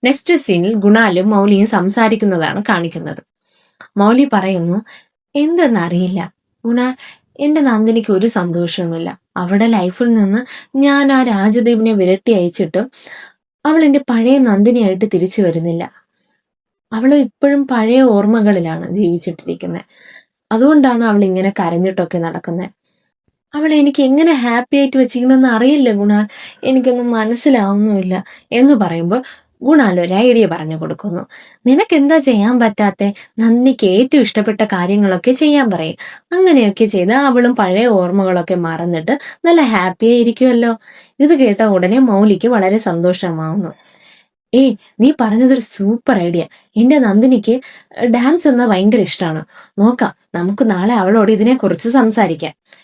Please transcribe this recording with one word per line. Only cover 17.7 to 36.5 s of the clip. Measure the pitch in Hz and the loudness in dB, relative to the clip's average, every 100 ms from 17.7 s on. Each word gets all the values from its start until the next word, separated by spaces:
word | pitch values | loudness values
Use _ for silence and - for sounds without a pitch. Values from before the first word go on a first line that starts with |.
| 240 220 254 | -2 2 4
ഓർമ്മകളിലാണ് | 262 202 208 226 208 190 165 160 180 | 4 4 2 2 2 0 -2 -8 -6
ജീവിച്ചിട്ടിരിക്കുന്നത്, | 185 175 170 175 165 175 170 180 170 - _ - - _ _ _ | -2 -2 -2 -6 -10 -10 -10 -10 -12 -14 _ -20 -20 _ _ _
അതുകൊണ്ടാണ് | 220 269 302 262 233 233 | 0 2 4 2 2 0
അവൾ | 202 | 2
ഇങ്ങനെ | 196 185 190 | 0 0 -2
കരഞ്ഞിട്ടൊക്കെ | 196 170 170 190 190 170 175 | -2 -2 -2 -2 -2 -4 -4
നടക്കുന്നത്. | 165 147 - 170 180 - _ _ _ _ _ _ _ 294 | -6 -8 -8 -8 -10 -14 _ _ _ _ _ _ _ -4
അവളെ | 311 302 | 0 2
എനിക്ക് | 285 277 | 2 2
എങ്ങനെ | 269 277 330 | 2 2 2
ഹാപ്പി | 285 240 233 233 277 | 2 0 -2 -2 0
ആയിട്ട് | 277 262 | 0 0
വെച്ചിരിക്കണമെന്ന് | 254 247 254 262 262 | 0 0 2 2 2
അറിയില്ല | 220 254 294 247 | 2 2 2 2
ഗുണ, | 202 202 208 214 - - - | 0 0 0 -2 -8 -20 -10
എനിക്കൊന്നും | - 262 254 240 240 | -2 0 0 -2 -2
മനസ്സിലാവുന്നുമില്ല" | 226 214 240 302 247 196 202 214 202 180 185 - - _ | -2 -2 -2 0 2 0 0 0 -2 -2 -6 -8 -18 _
എന്ന് | 233 269 | 0 2
പറയുമ്പോൾ | 254 180 165 170 240 262 - _ _ | 4 0 -2 -2 -4 -6 -16 _ _
ഗുണാൽ | 247 311 226 180 | 0 2 2 0
ഒരു | 175 | -2
ഐഡിയ | 190 247 233 190 | 0 2 4 2
പറഞ്ഞു | 165 156 160 | -2 -8 -8
കൊടുക്കുന്നു. | 156 160 202 175 - - - _ 247 | -8 -8 -8 -10 -12 -18 -20 _ 0
"നിനക്ക് | 277 453 311 | 0 2 0
എന്താ | 285 320 | 2 2
ചെയ്യാൻ | 269 220 208 240 | 2 0 0 0
പറ്റാത്തെ? | 226 208 208 190 202 202 - - | 0 0 -2 -2 -4 -4 -10 -2
നന്ദിനിക്ക് | 226 240 254 - 196 | 0 2 2 2 2
ഏറ്റവും | 190 262 294 | 2 2 2
ഇഷ്ടപ്പെട്ട | 214 220 208 214 | 0 0 -2 -2
കാര്യങ്ങളൊക്കെ | 208 185 180 208 202 180 240 | -2 -2 -2 0 0 0 0
ചെയ്യാൻ | 254 302 294 240 | 0 2 2 0
പറയും, | 175 160 - - - _ | -2 -6 -10 -16 -20 _
അങ്ങനെയൊക്കെ | 359 370 | 0 4